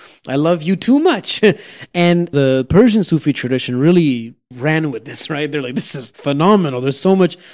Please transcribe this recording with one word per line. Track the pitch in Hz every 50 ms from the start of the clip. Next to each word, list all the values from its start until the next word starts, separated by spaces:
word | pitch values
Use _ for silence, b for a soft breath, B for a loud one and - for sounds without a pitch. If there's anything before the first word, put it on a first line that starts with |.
| B B B B B -
I | 131
love | 139 151 165 180 165 151
you | 170 190
too | - - - 254 285
much." | 320 370 285 196 - - - - - 208
<laughs> | 165 - - - - - - - -
And | 180 175 175 175 175 175 170
the | - 143 139 131 131 131 131 -
Persian | 156 185 247 247 208 220 180
Sufi | - 170 151 - 151 135
tradition | - - 120 131 123 - - 123 123
really | 139 165 180 180 165 143 127 117 113 117 - _ _ - 127
ran | 123 123 151 156 160 160 147
with | 127 110 -
this, | - - - - -
right? | 160 143 151 147
They're | 147 147
like, | 131 123 127
"This | 151 - - -
is | 143 120 -
phenomenal. | - - - 143 143 143 160 190 214 202 175 147 127 123
There's | 127 139 135 -
so | - 190 190
much | 190 185 170 - B B B